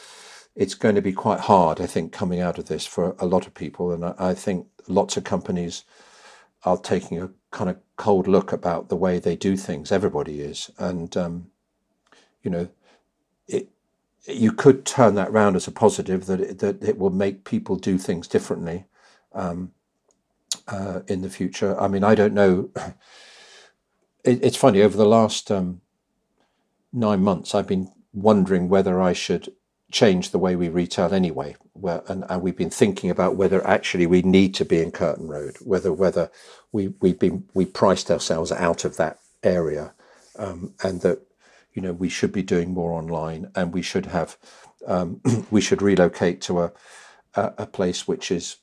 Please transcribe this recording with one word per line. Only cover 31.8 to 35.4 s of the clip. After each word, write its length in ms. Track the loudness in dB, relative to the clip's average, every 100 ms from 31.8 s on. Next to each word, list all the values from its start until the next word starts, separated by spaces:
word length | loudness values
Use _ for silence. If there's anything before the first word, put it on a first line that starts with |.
| -6 -6 -6
and, 180 | -10 -6
and 120 | -4
we've 160 | -4 -4
been 140 | -2
thinking 400 | 2 2 2 -2
about 240 | 0 0
whether 320 | 2 2 2 2
actually 400 | 0 2 0 4
we 160 | 4
need 320 | 6 6 6
to 100 | 2
be 160 | 0 0
in 120 | 0
Curtain 340 | -2 -2 -4 -8
Road, 300 | -10